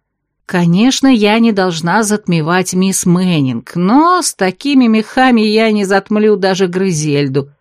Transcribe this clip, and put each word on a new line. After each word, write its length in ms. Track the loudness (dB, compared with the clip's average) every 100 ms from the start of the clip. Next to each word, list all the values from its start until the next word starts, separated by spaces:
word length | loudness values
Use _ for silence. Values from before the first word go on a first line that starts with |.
| _ _ _ _ -6
Конечно, 600 | 0 2 2 2 2 2
я 320 | 2 2 2
не 100 | 2
должна 540 | 0 -2 -2 -2 -2
затмевать 680 | 0 -2 -2 -2 0 -2 -2
мисс 320 | -2 -2 0 0
Мэннинг, 680 | 0 2 0 -2 -4 -8
но 480 | -4 0 2 2 0
с 120 | -4
такими 520 | -4 -4 -4 -2 2 2
мехами 540 | 0 -2 0 2 2
я 320 | 2 0 0
не 120 | 0
затмлю 520 | -2 -4 -2 0 2 2
даже 320 | 0 0 -2
Грызельду, 840 | -2 -2 -2 -2 -2 -2 -4 -6 _